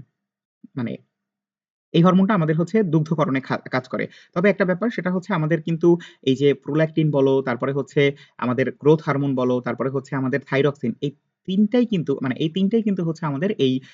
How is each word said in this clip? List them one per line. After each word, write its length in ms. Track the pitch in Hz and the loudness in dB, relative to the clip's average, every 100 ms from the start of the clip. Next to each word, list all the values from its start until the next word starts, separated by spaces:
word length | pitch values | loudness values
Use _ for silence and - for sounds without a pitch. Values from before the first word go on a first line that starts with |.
| - _ _ _ _ _ - 135 | -18 _ _ _ _ _ -14 -8
মানে 220 | 120 - _ _ _ _ _ _ _ _ _ | -8 -8 _ _ _ _ _ _ _ _ _
এই 100 | 165 | 4
হরমোনটা 320 | 175 185 190 | 6 6 4
আমাদের 220 | 170 156 160 | 2 2 0
হচ্ছে 280 | 170 220 | 0 0
দুগ্ধকরণে 580 | 196 156 156 160 - 131 | 2 0 0 -2 0 -2
খা-, 280 | - 127 - | -2 -8 -4
কাজ 160 | 131 - | -6 -4
করে। 200 | 107 - - - | -8 -8 -10 -10
তবে 160 | 175 202 | 0 2
একটা 160 | 185 185 | 2 0
ব্যাপার, 240 | 180 226 | 0 -2
সেটা 220 | 214 180 | -4 -4
হচ্ছে 220 | 185 175 | -4 -2
আমাদের 280 | 180 156 160 | -2 0 0
কিন্তু 360 | 160 165 175 175 - - | -2 0 2 2 -2 -6
এই 140 | 135 127 | -2 2
যে 180 | 143 | 2
প্রোল্যাকটিন 580 | 139 - 151 156 156 156 | 2 -2 0 0 0 0
বলো, 300 | 143 135 135 | 2 2 2
তারপরে 300 | 135 117 131 | 0 -4 -4
হচ্ছে 440 | 139 131 151 139 143 - - | -4 -2 0 0 0 -14 -6
আমাদের 340 | 120 120 127 | -4 -2 -2
গ্রোথ 380 | - 143 156 156 | 0 2 2 2
হরমোন 260 | 139 143 127 | -2 -2 0
বলো, 260 | 127 123 | 0 -2
তারপরে 280 | 120 117 127 | -4 -4 -4
হচ্ছে 260 | 135 131 139 | -6 -6 -6
আমাদের 240 | 131 139 - | -4 -4 -2
থাইরক্সিন, 460 | 135 147 139 120 - | 0 0 0 -6 -6
এই 100 | 143 - _ _ - | -8 -10 _ _ -4
তিনটাই 400 | 190 208 247 240 | 0 2 2 0
কিন্তু, 340 | 190 139 139 | -2 -2 -4
মানে 140 | - - | -4 -4
এই 140 | 156 | -4
তিনটাই 320 | 185 196 226 | -2 0 0
কিন্তু 220 | 220 190 | -2 -2
হচ্ছে 220 | 165 160 160 | -4 -4 -6
আমাদের 260 | 139 196 | -4 -4
এই, 280 | 214 135 131 - | 0 0 0 -6